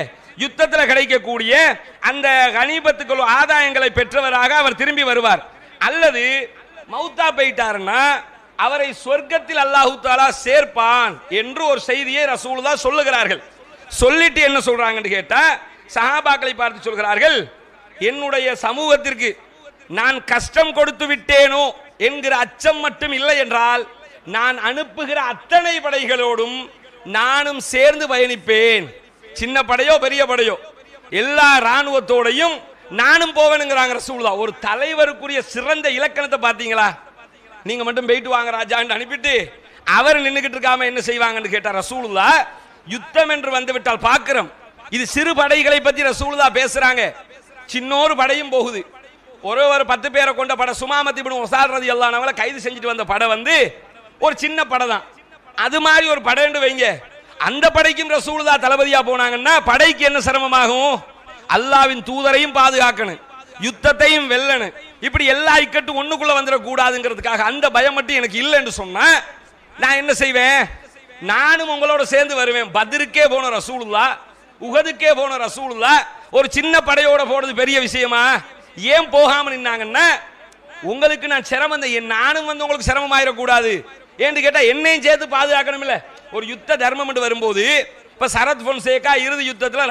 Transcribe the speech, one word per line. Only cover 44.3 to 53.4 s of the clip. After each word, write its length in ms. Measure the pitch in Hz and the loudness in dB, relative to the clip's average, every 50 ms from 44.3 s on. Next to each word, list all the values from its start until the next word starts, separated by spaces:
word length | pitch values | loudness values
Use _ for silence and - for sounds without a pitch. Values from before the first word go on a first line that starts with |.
| 269 240 180 156 - - - - _ - - - | -2 -2 -2 -4 -10 -20 -20 -20 _ -20 -16 -10
இது 160 | 208 247 247 | -8 -6 -6
சிறு 240 | - - 285 311 339 320 | -4 -2 -2 -2 0 0
படைகளை 440 | 277 285 285 294 302 277 285 294 285 | 0 2 2 2 2 4 2 2 4
பத்தி 220 | 247 285 269 277 285 | 2 0 0 2 0
ரசூலுல்லாஹ் 540 | 269 - - 277 285 285 285 277 262 202 254 | -2 -2 -2 -6 -6 -2 0 0 0 2 0
பேசுறாங்க. 420 | 269 247 - - 262 254 254 247 214 156 - - - - - - _ _ - - - - - | -2 -2 -2 0 0 2 2 0 -2 -4 -6 -10 -18 -20 -20 -20 _ _ -20 -20 -18 -10 -10
சின்னோரு 420 | 254 247 262 277 285 302 311 302 | -8 -6 -2 0 0 2 2 2
படையும் 380 | 254 262 269 277 294 294 277 262 | 0 0 0 0 -2 -2 -2 -2
போகுது. 260 | 254 233 247 226 196 - - - - - - _ _ _ - - - | 0 0 -2 -4 -8 -12 -12 -18 -20 -20 -20 _ _ _ -20 -20 -14
ஒரே 220 | - 196 226 262 285 285 285 | -8 -6 -2 0 2 2 2
ஒரு 120 | 277 269 | 2 2
பத்து 260 | 240 247 226 233 285 | 0 -2 -2 -4 -2
பேரை 220 | 247 285 277 269 247 | 0 2 2 2 0
கொண்ட 180 | 240 262 262 262 | -2 -4 -4 -2
படை, 180 | 226 254 247 233 | -2 -2 -4 -4
சுமாமத் 460 | - 254 262 285 285 285 277 240 269 | -6 -4 -2 -2 0 0 -2 -4 -4
இப்னு 220 | 254 262 254 247 233 | -8 -6 -6 -6 -4
உசால் 280 | 190 262 262 277 262 262 | -2 2 2 2 2 0
ரலியல்லாஹு 340 | 262 254 247 240 240 247 233 | -2 -2 -2 0 0 0 0
அன்ஹுவ 240 | 240 240 262 269 214 220 | 0 0 -2 -2 -2 -2
கைது 180 | 214 269 277 262 208 | -4 -6 -6 -8 -10
செஞ்சுட்டு 260 | 240 254 240 220 240 | -10 -10 -6 -6 -6
வந்த 120 | 233 226 202 | -4 -4 -4
படை 240 | 180 196 214 233 | -4 -2 -2 0
வந்து 280 | 226 220 220 | 0 0 -2